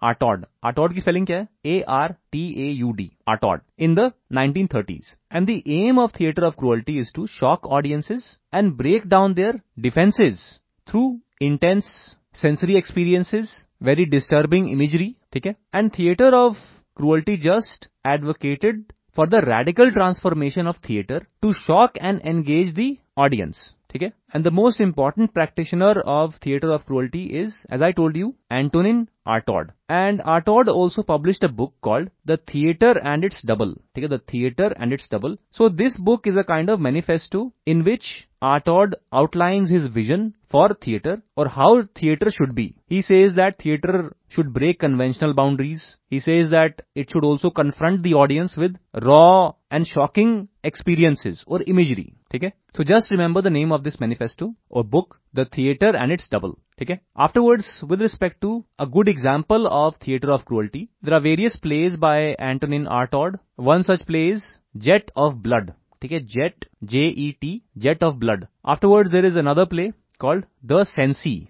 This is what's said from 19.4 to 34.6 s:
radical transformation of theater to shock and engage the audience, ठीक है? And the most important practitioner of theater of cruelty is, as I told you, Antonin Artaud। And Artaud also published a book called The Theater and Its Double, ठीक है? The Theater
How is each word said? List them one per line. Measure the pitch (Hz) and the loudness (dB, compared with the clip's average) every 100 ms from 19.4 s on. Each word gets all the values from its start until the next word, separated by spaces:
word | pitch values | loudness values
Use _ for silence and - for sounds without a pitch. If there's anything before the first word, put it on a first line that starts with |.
| 147 | 2
radical | 113 135 180 254 208 | 2 2 4 4 4
transformation | 185 180 185 160 143 180 170 | 0 0 -2 -2 -4 -4 -4
of | 175 - | -6 -6
theater | 104 - 143 - _ | -6 -4 -8 -10 _
to | 214 202 | -2 -2
shock | - 170 247 - | 2 4 4 0
and | 180 196 | -6 -6
engage | 156 165 143 156 185 160 | -4 -4 0 0 0 -2
the | 254 277 _ - | -6 -6 _ -2
audience, | 139 123 80 - - - _ | 0 0 -4 -10 -18 -20 _
ठीक | 135 | -8
है? | 185 - _ | -8 -10 _
And | 151 | -2
the | 165 170 | 0 2
most | 233 226 | 2 2
important | 202 147 139 180 220 | 0 0 -2 0 -2
practitioner | - 160 - 160 175 196 202 - | 0 -4 -4 -4 0 2 2 0
of | 143 160 - 139 | 0 -2 -4 -4
theater | 139 160 | -2 -2
of | 151 - | -4 -2
cruelty | 131 127 170 185 147 | -4 -4 -6 -8 -6
is, | 214 - - | -8 -10 -8
as | 127 | -2
I | 165 | 0
told | 180 160 156 | 2 0 0
you, | 208 269 - | -4 -8 -8
Antonin | 123 139 165 190 233 226 _ - | -4 0 2 2 0 -2 _ -4
Artaud। | 113 117 92 80 - - | -4 -2 -4 -4 -10 -4
And | 175 190 202 | -2 0 -2
Artaud | - 165 165 214 226 | 0 0 2 2 4
also | 165 180 - | 2 0 -2
published | 202 151 156 190 | -2 -2 0 0
a | 175 | -2
book | 113 127 _ | -2 -6 _
called | 107 113 185 _ - | -4 -2 -4 _ -4
The | 160 | -4
Theater | - 143 151 165 233 220 | -4 -2 0 4 4 4
and | 143 147 | 0 -2
Its | 190 - | -4 -4
Double, | 117 110 104 - _ | -4 -2 -2 -6 _
ठीक | - | -10
है? | 143 | -6
The | 131 - | -6 -6
Theater | 123 123 123 | -4 -4 0